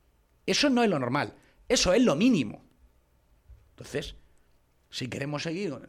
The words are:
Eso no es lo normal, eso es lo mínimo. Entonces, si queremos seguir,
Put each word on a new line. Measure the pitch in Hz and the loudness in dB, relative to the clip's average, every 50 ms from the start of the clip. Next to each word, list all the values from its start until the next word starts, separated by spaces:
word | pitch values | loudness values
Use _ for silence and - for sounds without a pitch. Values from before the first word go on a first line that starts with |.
| _ _ _ _ _ _ _ _ _ | _ _ _ _ _ _ _ _ _
Eso | - 190 - - 294 | -2 0 2 2 2
no | 254 233 | 4 4
es | 233 220 | 2 2
lo | 175 | 2
normal, | 143 127 117 127 143 123 101 - - _ _ _ _ _ | 0 -2 -2 -2 -2 -2 -4 -8 -12 _ _ _ _ _
eso | - 240 254 - 190 180 | -2 0 2 2 4 4
es | 233 | 4
lo | 262 220 147 | 4 4 4
mínimo. | 139 208 262 247 170 120 101 - - - _ _ _ _ _ _ _ _ _ _ _ _ _ _ _ _ - - - _ _ | 4 4 4 4 4 0 -2 -6 -12 -18 _ _ _ _ _ _ _ _ _ _ _ _ _ _ _ _ -20 -20 -20 _ _
Entonces, | _ - 123 - - 139 160 - - - - _ _ _ _ _ _ _ _ _ _ _ _ _ | _ -20 -14 -10 -8 -8 -8 -10 -12 -18 -20 _ _ _ _ _ _ _ _ _ _ _ _ _
si | - - 131 120 | -12 -10 -10 -8
queremos | - - 135 143 147 143 143 | -8 -8 -8 -6 -6 -6 -6
seguir, | 165 160 180 208 180 135 113 - | -8 -6 -6 -6 -6 -8 -10 -12